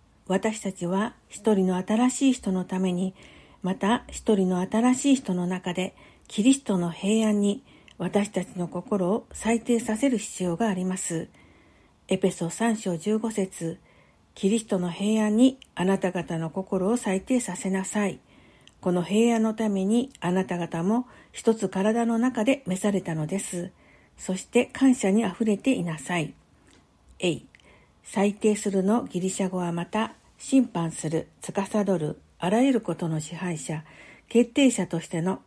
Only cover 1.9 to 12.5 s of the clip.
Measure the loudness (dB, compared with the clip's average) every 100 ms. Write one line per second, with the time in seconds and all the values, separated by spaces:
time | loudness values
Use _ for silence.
1.9 | 2 2 4 2 2 0 -2 -2 -2 0
2.9 | 0 -4 -6 -18 -20 -20 -8 -4 0 0
3.9 | 0 -2 -6 2 2 4 0 0 2 4
4.9 | 4 4 2 2 -2 -2 -4 -4 -4 -6
5.9 | -8 -20 _ -8 2 4 4 2 0 0
6.9 | -2 0 2 4 2 2 0 -6 -20 -18
7.9 | -8 0 0 0 -2 -6 -6 -6 -6 -4
8.9 | -2 0 -2 -4 -6 -2 0 2 0 0
9.9 | 0 0 0 -4 -6 -4 0 0 0 -2
10.9 | -4 -4 -6 -6 -14 -20 _ _ _ _
11.9 | _ -4 0 0 -2 -6